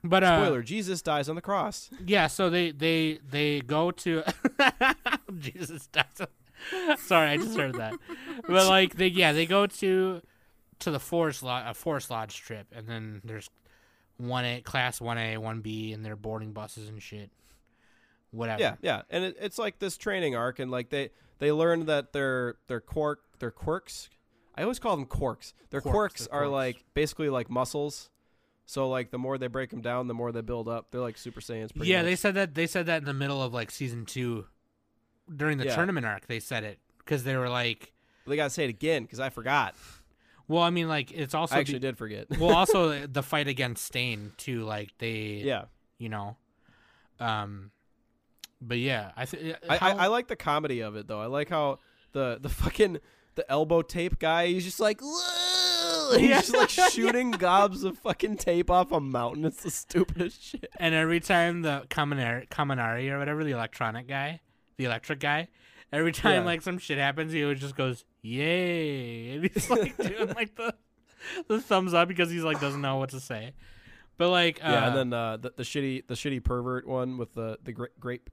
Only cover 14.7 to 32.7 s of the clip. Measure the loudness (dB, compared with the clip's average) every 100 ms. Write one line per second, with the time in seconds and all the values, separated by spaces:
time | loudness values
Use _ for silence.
14.7 | -2 -2 -2 -4 -4 -2 -4 -6 -6 -6
15.7 | -6 -6 -8 -10 -10 -8 -8 -8 -12 -14
16.7 | -14 -14 -16 -14 -16 -16 _ _ _ _
17.7 | _ _ _ _ _ _ -8 -4 0 -2
18.7 | 0 -2 -2 -2 -4 -4 -6 -8 -4 -6
19.7 | -4 -8 -6 -4 -2 -2 0 -4 -4 -6
20.7 | -6 -4 -6 -6 _ _ _ 0 2 2
21.7 | 2 2 0 0 -2 0 0 -2 -6 _
22.7 | -8 -6 -2 -2 -2 _ _ -10 -6 -4
23.7 | -4 -6 -16 -16 _ _ _ _ -4 -4
24.7 | -2 -2 -2 -2 -2 -2 -4 -14 _ _
25.7 | -6 0 2 2 -4 -6 -2 0 0 -2
26.7 | -4 _ -2 -2 0 -2 0 -2 -2 -2
27.7 | -2 -6 -8 -18 _ _ _ _ _ -10
28.7 | -2 0 0 -4 -6 -4 -4 -4 -4 -6
29.7 | -6 -4 -4 -4 -4 -4 -4 -6 -6 -4
30.7 | -8 -8 -6 -6 -8 -14 -14 -10 -10 -8
31.7 | -4 2 4 4 2 2 2 -2 0 -2